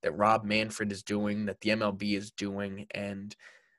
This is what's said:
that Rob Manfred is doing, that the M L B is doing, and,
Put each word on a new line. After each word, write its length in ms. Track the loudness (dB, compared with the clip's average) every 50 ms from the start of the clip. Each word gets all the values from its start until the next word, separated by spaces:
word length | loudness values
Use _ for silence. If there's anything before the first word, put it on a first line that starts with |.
that 100 | -2 -2
Rob 320 | 2 4 6 6 6 4 4
Manfred 480 | 2 2 2 2 0 -2 -2 -2 -2
is 100 | -4 -4
doing, 440 | -4 -2 0 0 2 0 0 0 -2
that 140 | -4 -4 -2
the 80 | 0 2
M 100 | 2 4
L 120 | 2 0
B 240 | 0 0 0 0 0
is 160 | 0 -2 -6
doing, 540 | -6 -4 -4 -4 -2 -4 -4 -6 -6 -10 -10 -8
and, 440 | -8 -6 -6 -6 -6 -8 -10 -12 -14 -16 -20 -20 -20 -20 _ _ _